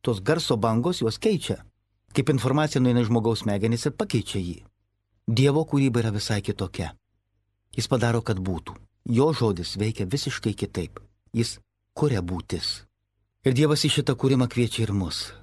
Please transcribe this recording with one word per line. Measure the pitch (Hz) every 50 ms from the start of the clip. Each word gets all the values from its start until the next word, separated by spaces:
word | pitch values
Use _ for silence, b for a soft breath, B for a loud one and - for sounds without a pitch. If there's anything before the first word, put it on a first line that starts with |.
Tos | - 131 117 95
garso | 95 123 160 170 - - 131
bangos | 107 107 113 110 117 123 175 180 -
juos | 123 110 - -
keičia. | - 220 208 147 - - 101 - - - _ _ _ _ _ _ _ _ -
Kaip | - - -
informacija | 147 127 - 127 131 151 156 147 - 135
nueina | 127 123 120 123
į | 120
žmogaus | 104 120 117 107 117 113 - -
smegenis | 110 101 101 104 113 117 117 -
ir | 147 -
pakeičia | - 220 202 - 117 - - - 101
jį. | 90 87 85 - - - _ _ _ _ _ _ _ _ _ _ _
Dievo | - 113 120 135 143 139 156 160
kūryba | - 143 139 139 131 110 120 110
yra | 110
visai | 101 104 - - 110 101 -
kitokia. | - - - 98 - - - 90 71 - _ _ _ _ _ _ _ _ _ _ _ _ _ _ _ -
Jis | - 113
padaro, | - 139 120 123 117 117 117
kad | 110 - 107 92 92
būtų. | 95 90 80 - - - - - _ _ _ _ -
Jo | 117 113 139 160
žodis | 160 - 120 110 95 85 85 - - 98
veikia | 104 110 110 - 101
visiškai | 90 139 143 - 139 - - - 113 101
kitaip. | - 104 - - 95 85 - - - - _ _ _ _ _ -
Jis | 117 117 - - - _ _ _ _ _ _ _
kuria | - 151 147 123 98
būtis. | 87 87 92 85 - - 92 82 - - - - - _ _ _ _ _ _ _ _ _ _ _ _
Ir | 135 127
Dievas | 123 151 147 151 143 -
į | 147
šitą | - 151 139 - 131 -
kūrimą | - 135 135 127 127 120
kviečia | - 123 120 110 - - 113
ir | 107 101
mus. | 101 92 76 - - - - - -